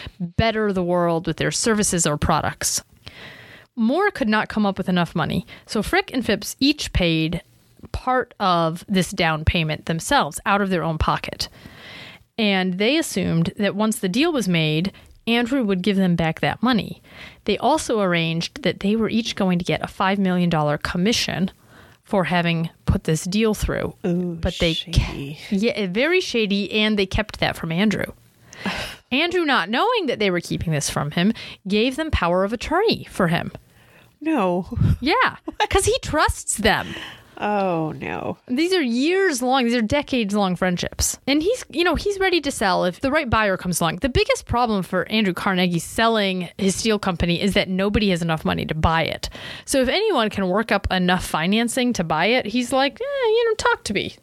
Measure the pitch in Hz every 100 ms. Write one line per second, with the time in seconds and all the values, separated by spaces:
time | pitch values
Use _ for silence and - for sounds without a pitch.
0 | - - 175 - 226 220 214 190 175 175
1 | 170 165 165 156 151 156 240 214 208 170
2 | 165 147 - 156 95 - - - - _
3 | - - - - - - - - 220 302
4 | 403 - 220 214 - - 208 190 190 180
5 | 170 170 151 170 - - - 220 - 349
6 | 403 262 233 202 - - 269 302 - -
7 | 175 165 160 170 - _ _ _ - -
8 | - 254 - - 196 175 165 170 - 190
9 | 170 196 170 156 156 180 156 151 - 165
10 | - 285 160 - - 202 196 185 160 160
11 | - 147 - - - - - - - -
12 | - - _ - 214 190 185 180 214 302
13 | 311 - 180 165 165 - 202 185 214 214
14 | 190 202 339 302 190 170 156 156 190 -
15 | - - - 233 240 277 214 190 185 190
16 | 185 170 160 160 147 - 233 226 - -
17 | - - - - - 208 240 311 - 226
18 | 196 170 165 165 165 - 180 - 196 220
19 | 214 220 226 - 190 180 175 156 - -
20 | 190 196 190 180 175 165 147 147 - 180
21 | 190 - - - 185 - _ - - -
22 | - 208 160 175 170 165 165 - - 196
23 | - 160 180 208 220 208 - - - -
24 | 185 175 180 165 180 - 170 165 - 165
25 | - - 139 156 - 196 226 - 196 190
26 | 285 370 359 240 214 202 202 214 214 208
27 | 196 - 214 - 151 - 165 165 214 -
28 | - - _ _ - - 196 - - -
29 | _ 254 349 359 311 240 170 247 403 494
30 | 254 185 208 175 - 165 - 151 - -
31 | 143 175 185 226 - - 190 208 247 262
32 | 320 - 175 180 196 226 - 330 440 -
33 | - - 180 170 - - - _ - -
34 | - _ 302 311 185 175 185 240 - -
35 | 247 453 508 - - - 427 392 392 523
36 | - 302 403 - - - 208 156 87 -
37 | - - - - 208 208 190 170 156 135
38 | - 90 - - - 254 339 381 262 233
39 | 285 381 381 262 254 269 233 240 214 285
40 | 285 254 208 208 190 180 185 175 - -
41 | - - - 294 330 508 - 277 359 311
42 | 403 392 381 349 285 - 202 175 175 175
43 | 269 302 269 220 208 185 180 165 165 170
44 | 269 311 427 508 - 240 240 208 170 185
45 | - 220 202 175 208 185 180 170 - -
46 | 226 220 196 185 170 - 196 - 226 208
47 | 196 170 170 175 202 196 175 185 196 214
48 | 208 175 170 160 185 170 - 156 160 160
49 | 156 - - - - - - 277 254 311
50 | 440 320 214 202 190 190 226 202 - 185
51 | 180 180 - 160 170 214 233 262 247 220
52 | 165 156 185 254 214 240 247 262 277 -
53 | 539 571 466 453 466 427 494 466 - 196
54 | - -